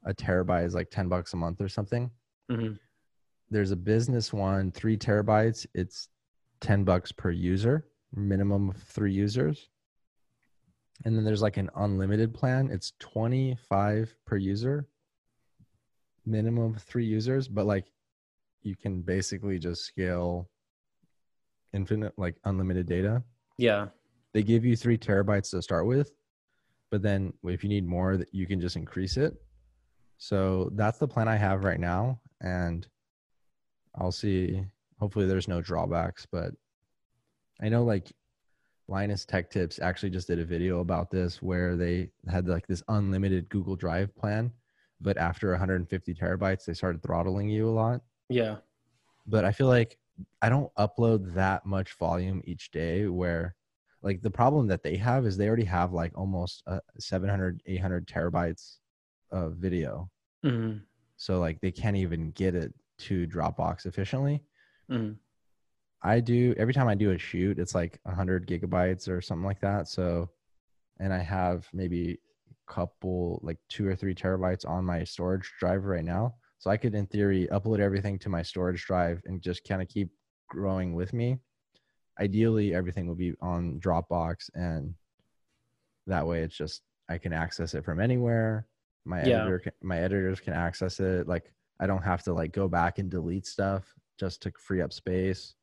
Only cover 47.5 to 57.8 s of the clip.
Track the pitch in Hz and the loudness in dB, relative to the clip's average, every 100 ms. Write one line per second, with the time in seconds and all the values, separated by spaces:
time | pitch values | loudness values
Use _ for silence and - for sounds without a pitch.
47.5 | 107 110 113 113 123 - _ _ 123 113 | 0 2 2 2 0 -6 _ _ 0 0
48.5 | 107 _ _ _ _ _ _ - 107 95 | -2 _ _ _ _ _ _ 0 2 4
49.5 | 107 135 123 113 - _ - - _ 107 | 4 6 6 6 -2 _ -20 -20 _ 4
50.5 | 131 - - 104 - 117 113 92 87 95 | 4 2 0 0 4 4 4 2 0 2
51.5 | 95 - 98 90 - 85 85 92 95 - | 2 -2 -2 -2 -2 0 0 0 -4 -6
52.5 | 85 - - 82 85 104 90 90 85 87 | -10 -8 -4 -2 0 0 0 0 0 -2
53.5 | - _ _ _ _ - 92 107 92 123 | -8 _ _ _ _ -4 -2 -2 4 4
54.5 | 147 113 92 - 92 113 127 120 95 104 | 6 2 0 0 0 2 2 2 2 2
55.5 | 113 104 87 90 90 82 - 98 95 90 | 2 2 2 2 0 -4 -4 -4 -2 -4
56.5 | - - 92 - - - 95 95 98 92 | -8 -8 -8 -8 -16 -4 -2 0 0 0
57.5 | 85 - 92 | -4 -6 -4